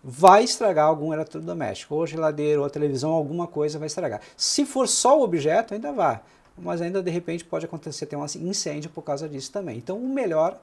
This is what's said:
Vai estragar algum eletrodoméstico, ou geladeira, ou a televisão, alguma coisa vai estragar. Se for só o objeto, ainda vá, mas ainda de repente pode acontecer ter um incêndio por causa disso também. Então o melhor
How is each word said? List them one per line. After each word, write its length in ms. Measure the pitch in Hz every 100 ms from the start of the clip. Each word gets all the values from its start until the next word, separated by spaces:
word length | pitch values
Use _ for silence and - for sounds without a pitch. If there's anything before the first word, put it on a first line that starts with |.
Vai 400 | 135 127 185 202
estragar 420 | 247 - 220 156 151
algum 260 | 160 156
eletrodoméstico, 840 | 156 156 160 160 170 120 95 - 151
ou 100 | 165
geladeira, 540 | 160 156 151 151 147
ou 60 | 139
a 20 |
televisão, 420 | 147 147 131 151
alguma 360 | 165 143 170 170
coisa 320 | 151 151 151
vai 80 | 151
estragar. 340 | 165 156 104 - -
Se 260 | - -
for 240 | 285 262 247
só 320 | - 247 302
o 40 |
objeto, 500 | 233 170 143 185 226
ainda 180 | 208 285
vá, 300 | 262 160 110 - _ _ -
mas 240 | 175 170
ainda 200 | 170 190
de 80 | 180
repente 360 | 170 175 170 -
pode 200 | 160 160
acontecer 400 | 160 160 143 151
ter 80 | 147
um 100 | 147
incêndio 640 | - 170 202 175 147 156
por 140 | -
causa 240 | 156 143 156
disso 240 | 139 131
também. 260 | 208 175 117
Então 200 | 117 196
o 120 | 254
melhor 500 | 269 208 156 165 190